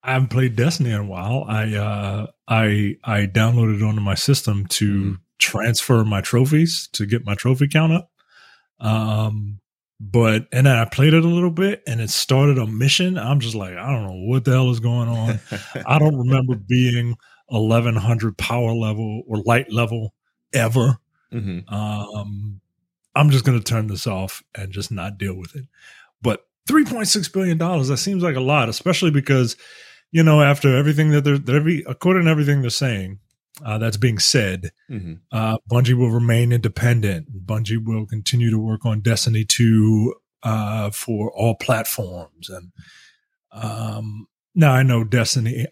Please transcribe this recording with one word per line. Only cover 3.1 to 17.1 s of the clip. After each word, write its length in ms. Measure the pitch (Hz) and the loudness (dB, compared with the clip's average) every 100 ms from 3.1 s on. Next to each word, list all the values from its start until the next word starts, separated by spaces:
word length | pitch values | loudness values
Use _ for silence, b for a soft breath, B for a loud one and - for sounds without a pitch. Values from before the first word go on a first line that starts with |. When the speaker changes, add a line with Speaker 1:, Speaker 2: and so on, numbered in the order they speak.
| 104 101 | -2 0
Speaker 1:
downloaded 540 | 95 110 120 113 104 | 2 2 4 2 2
it 40 | |
onto 160 | 107 107 | 0 0
my 140 | 101 | -2
system 520 | 95 - 139 - 101 95 | -2 0 0 0 -2 -2
to 220 | - 104 101 | -2 0 0
Speaker 2:
Mm-hmm. 140 | 98 95 _ _ | -2 -4 _ _
Speaker 1:
transfer 680 | - 104 113 113 - 120 | -2 0 -2 -2 2 4
my 160 | 107 101 | 4 -2
trophies 680 | 95 120 131 151 165 165 - | 0 2 4 4 2 0 -8
to 140 | - 104 | -8 -4
get 180 | 117 | -4
my 100 | 101 | -2
trophy 340 | 104 123 131 143 | -2 0 2 2
count 240 | 156 160 | 2 2
up. 180 | 165 - _ b b b b b _ | 0 -2 _ b b b b b _
Um, 800 | 110 110 110 107 110 107 104 104 _ _ _ _ | -2 -2 0 -2 -2 -4 -8 -12 _ _ _ _
but, 460 | 104 117 113 110 131 | -2 2 4 2 0
and 140 | 123 139 | 2 4
then 100 | 123 | 4
I 80 | |
played 280 | 113 - 143 | 0 2 4
it 100 | 160 | 6
a 40 | 165 | 4
little 220 | 170 175 | 2 0
bit 320 | 165 196 208 - | 0 -2 -2 -6
and 140 | 113 | -4
it 100 | 110 | -4
started 480 | - - 131 143 131 | -4 0 4 4 2
a 80 | 110 | -2
mission. 520 | 110 135 160 180 185 | 0 0 0 0 -2
I'm 220 | 113 143 | 0 0
just 160 | 117 110 | 0 -6
like, 200 | 92 90 | -8 -8
"I 140 | 117 | -4
don't 160 | 123 98 | -4 -4
know 220 | 92 98 | -8 -2
what 160 | 131 | 0
the 80 | 120 | 2
hell 180 | 127 127 | 2 4
is 80 | 117 | 0
going 300 | 117 120 117 | 0 0 -2
on." 320 | 117 110 107 - 104 | -2 -2 -4 -6 -10
Speaker 2:
<laughs> 240 | - 120 - | -10 -10 0
Speaker 1:
I 120 | 143 | 4
don't 180 | 151 139 | 4 2
remember 380 | 123 135 127 | 2 2 0
being 600 | 117 98 123 127 120 120 | -4 0 2 2 0 -4